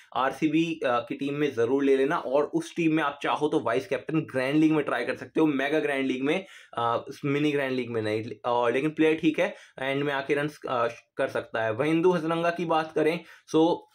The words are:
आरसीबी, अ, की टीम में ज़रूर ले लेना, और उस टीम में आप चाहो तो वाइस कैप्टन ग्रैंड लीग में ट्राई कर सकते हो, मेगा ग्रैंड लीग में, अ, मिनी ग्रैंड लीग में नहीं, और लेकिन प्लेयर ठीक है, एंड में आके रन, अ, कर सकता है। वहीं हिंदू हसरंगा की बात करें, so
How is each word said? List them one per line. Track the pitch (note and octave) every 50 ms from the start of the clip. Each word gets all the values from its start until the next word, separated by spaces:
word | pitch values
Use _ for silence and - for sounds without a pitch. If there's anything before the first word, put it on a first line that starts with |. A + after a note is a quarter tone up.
| - - -
आरसीबी, | A#2 B2+ C3+ B2+ - E3 D#3 D3 D#3+ E3 E3 D#3+ D#3 -
अ, | C3+ A#2+ A#2+
की | A#2+ - C#3
टीम | C3+ C#3 C#3 C#3+
में | D3 D3+ C#3 B2
ज़रूर | A2+ A#2 A#2 C3+ C#3 C#3
ले | C3+ C3+
लेना, | C3+ C3+ C#3+ E3 -
और | - - B2+ C#3+ D3
उस | - - E3 D#3+ - -
टीम | - E3+ D#3+ D3+
में | D#3+ D#3
आप | C#3+ C#3 - -
चाहो | D#3 B2 B2 D3 D3+
तो | D#3+ D#3
वाइस | A#2+ A2+ A#2 C3 C3
कैप्टन | - C3+ B2 - - - D#3+
ग्रैंड | D3+ D#3+ - C3 B2+ C3 C#3+
लीग | D#3 D#3 D#3 D#3
में | D3+ C#3
ट्राई | - C3 A#2+ B2
कर | A#2+ B2+
सकते | A#2+ C3+ B2 - D3
हो, | D#3+
मेगा | D#3 C#3+ C3 C3+ C#3+ D3+ D#3
ग्रैंड | D3 D3 C#3+ C3+ C3+
लीग | C3 B2+ B2+ C3+
में, | C#3 D#3+ F#3+ F#3+ - - - - - - -
अ, | A#2 A#2 A#2 A2+ - - C3+ - -
मिनी | C#3+ C#3 C#3+ D3+ D3+ C#3+
ग्रैंड | C#3+ C#3 C3 C3
लीग | B2+ B2 A2+
में | A#2+ A2+ G#2+
नहीं, | G#2+ G#2+ A2 G#2+ A#2+ - - -
और | B2 A#2+ A#2+ A#2+ A#2+ A#2
लेकिन | C3+ C#3 D#3
प्लेयर | D3+ - D#3 D#3 D#3
ठीक | D#3+ D#3+ D#3 D3+ -
है, | F3 G3+ G3+ - - - - -
एंड | C3 C3+ C3+ C#3 C#3+
में | D3 C#3+
आके | C3+ C#3 C#3+ D3+
रन, | C#3+ D3 D3+ D3 - - -
अ, | C3+ A#2+ A#2 A#2 A#2 - - _ _
कर | - C#3 C3
सकता | B2+ B2 A2 - - A#2 A2+
है। | A2+ G#2+
वहीं | A2 C#3+ D3+ D#3+
हिंदू | E3 E3 F#3 F3+
हसरंगा | F3 D3+ D#3+ E3 E3 E3+ E3+
की | E3+ E3+ F3
बात | E3 E3 D#3+ D#3+ D#3+ -
करें, | D#3+ D3+ D3+ E3 F3 - - - - _ - -
so | D#3+ D#3+ E3 E3+ - - _ _